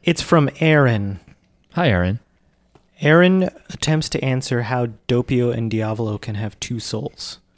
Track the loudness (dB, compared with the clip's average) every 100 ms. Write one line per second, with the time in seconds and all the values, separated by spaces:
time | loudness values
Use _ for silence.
0 | -2 -2 2 4 4 2 2 4 4 2
1 | -2 -8 -14 _ _ _ _ -2 2 2
2 | 2 -2 -8 _ _ _ _ _ _ _
3 | 2 6 6 4 0 -6 _ -8 -2 -2
4 | -2 -4 -2 -2 -2 -2 -2 -2 -4 -6
5 | _ 0 2 0 0 -2 -2 -2 -4 -4
6 | -4 -6 -6 -6 -8 -8 -8 -8 -6 -6
7 | -8 -12 -14 -14 _